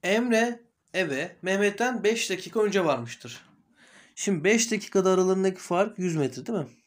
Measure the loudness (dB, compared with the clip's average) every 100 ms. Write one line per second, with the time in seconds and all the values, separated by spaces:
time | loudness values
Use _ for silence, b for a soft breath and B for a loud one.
0 | 2 0 2 2 2 -2 _ _ _ -4
1 | -2 -2 -6 -8 -2 0 0 0 -2 0
2 | 0 0 -2 -6 -4 -2 2 2 2 0
3 | -4 -12 -16 -18 -20 _ _ b b b
4 | b -8 -2 0 2 2 2 -2 0 2
5 | 4 4 4 2 0 -2 -4 0 0 -2
6 | -4 0 -2 -4 -6 -6 -6 -12